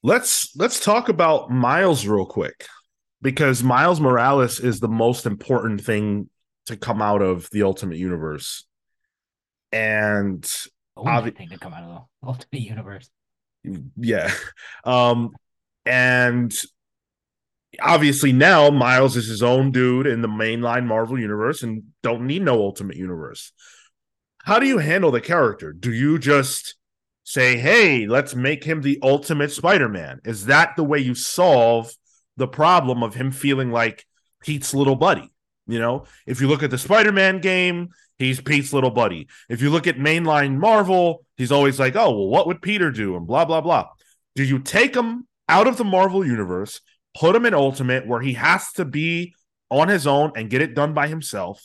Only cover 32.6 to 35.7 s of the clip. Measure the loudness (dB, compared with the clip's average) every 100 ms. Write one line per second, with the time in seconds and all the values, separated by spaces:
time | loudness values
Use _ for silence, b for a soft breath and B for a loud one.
32.6 | 4 4 2 -2 -4 -4 -6 -2 0 0
33.6 | 0 0 -2 -4 _ _ _ _ -8 -8
34.6 | -4 0 2 4 2 0 -4 _ _ _
35.6 | -8